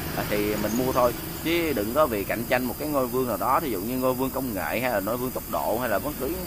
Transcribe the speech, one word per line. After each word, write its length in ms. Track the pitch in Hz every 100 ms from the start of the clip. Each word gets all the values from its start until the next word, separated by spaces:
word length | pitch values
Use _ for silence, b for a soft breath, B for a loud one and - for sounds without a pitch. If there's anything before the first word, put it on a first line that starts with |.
| - -
à, 80 | 101
thì 240 | 104 104 104
mình 100 | 104 113
mua 140 | 127
thôi. 200 | 131 123 113 - 80
Chứ 280 | 131 170 165
đừng 220 | 123 104
có 120 | 127 156
vì 180 | 107
cạnh 200 | 95 101
tranh 200 | 117 123
một 100 | 127 104
cái 100 | 151
ngôi 180 | 143 127
vương 220 | 123 127
nào 80 | 101
đó, 240 | 104 143
thí 100 | 165
dụ 100 | 98
như 160 | 104 127
ngôi 180 | 131
vương 160 | 123 131
công 240 | 131 131
nghệ 260 | 101 78 98
hay 100 | 127
là 100 | 107
ngôi 160 | 95 123
vương 140 | 127
tốc 120 | 110 -
độ 280 | 82 71 110
hay 100 | 123
là 100 | 98
bất 120 | 131 147
cứ 120 | 131 180